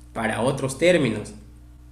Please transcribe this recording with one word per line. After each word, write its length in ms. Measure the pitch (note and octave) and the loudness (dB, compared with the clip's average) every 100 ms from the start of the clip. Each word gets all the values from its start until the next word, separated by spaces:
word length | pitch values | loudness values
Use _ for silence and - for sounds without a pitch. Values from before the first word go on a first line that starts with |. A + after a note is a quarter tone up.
| - | -14
para 260 | A#2 A2+ G#2+ | -6 -4 0
otros 360 | B2 C#3 C3+ - | 0 0 -4 0
términos. 560 | E3+ F3 C3 G#2+ G#2+ - - - - - - | 4 4 2 -2 -8 -14 -20 -20 -20 -20 -20